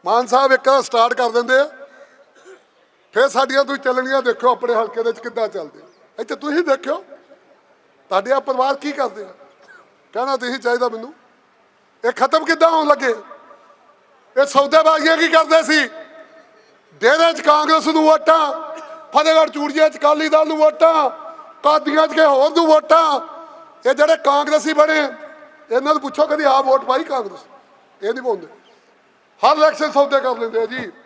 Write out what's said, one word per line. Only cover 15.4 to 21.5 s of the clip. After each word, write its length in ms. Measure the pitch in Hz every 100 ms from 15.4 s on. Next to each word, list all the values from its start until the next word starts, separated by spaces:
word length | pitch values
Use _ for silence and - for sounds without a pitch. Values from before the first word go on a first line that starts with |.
| 302 320
ਸੀ? 240 | 302 311 262 - - - - - _ _ _ _ _ 147
ਡੇਰੇ 300 | 226 311 330
'ਚ 80 | 330
ਕਾਂਗਰਸ 460 | 302 302 302 320 269
ਨੂੰ 160 | 320
ਵੋਟਾਂ, 480 | 311 311 311 320 294 320 - - - - -
ਫਤਿਹਗੜ੍ਹ 380 | 285 311 320 311
ਚੂੜੀਆਂ 380 | 302 294 285 311
'ਚ 80 | -
ਅਕਾਲੀ 320 | 294 302 311
ਦਲ 180 | 311 311
ਨੂੰ 100 | 311
ਵੋਟਾਂ, 520 | 311 302 330 320 262 - - - -